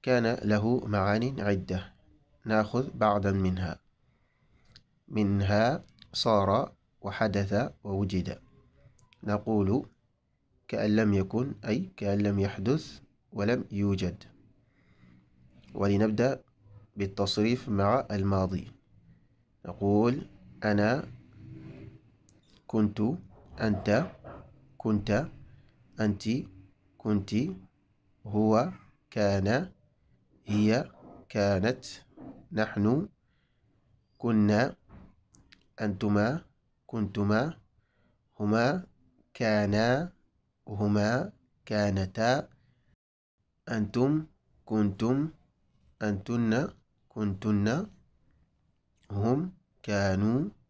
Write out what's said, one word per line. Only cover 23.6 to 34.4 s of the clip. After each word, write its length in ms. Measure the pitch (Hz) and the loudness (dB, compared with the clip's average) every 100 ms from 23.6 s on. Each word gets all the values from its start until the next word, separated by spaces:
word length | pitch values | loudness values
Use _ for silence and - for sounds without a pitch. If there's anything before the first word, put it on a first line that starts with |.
| 110 95 - 110 180 - - - - - - _ | -2 0 2 2 0 -10 -20 -20 -20 -20 -20 _
كنت، 500 | 110 104 98 107 165 - - - - _ _ - | -2 -2 0 -2 -2 -14 -20 -20 -20 _ _ -2
أنت 300 | 107 98 110 127 - - - _ _ _ | -2 0 -4 -4 -6 -18 -20 _ _ _
كنت، 340 | 110 104 98 104 160 185 - _ _ _ _ _ 107 | -2 -2 0 -2 -2 -6 -16 _ _ _ _ _ -4
هو 460 | 107 110 110 160 185 - _ _ | 0 4 4 2 -6 -20 _ _
كان، 600 | 117 101 98 95 127 185 - _ _ _ _ _ _ - | 0 2 2 2 0 -2 -14 _ _ _ _ _ _ -2
هي 460 | 104 107 120 - - - - - | 2 4 2 -2 -14 -20 -20 -8
كانت، 560 | 110 101 95 107 127 - - _ - - - - | 0 2 2 0 -2 -10 -20 _ -20 -18 -18 -8
نحن 580 | 107 110 104 104 135 202 _ _ _ _ _ _ _ _ _ _ _ | -4 -2 0 2 2 -2 _ _ _ _ _ _ _ _ _ _ _
كنا، 580 | 120 110 | 0 4